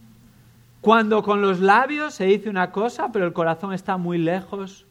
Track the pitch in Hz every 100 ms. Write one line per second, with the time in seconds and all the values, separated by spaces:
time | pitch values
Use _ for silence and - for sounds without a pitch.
0 | - - - _ _ _ _ _ 202 226
1 | 220 214 202 202 196 180 190 214 269 294
2 | 302 - 190 202 214 190 180 196 233 240
3 | 320 220 180 175 165 165 196 185 190 185
4 | 175 170 160 185 185 196 190 - _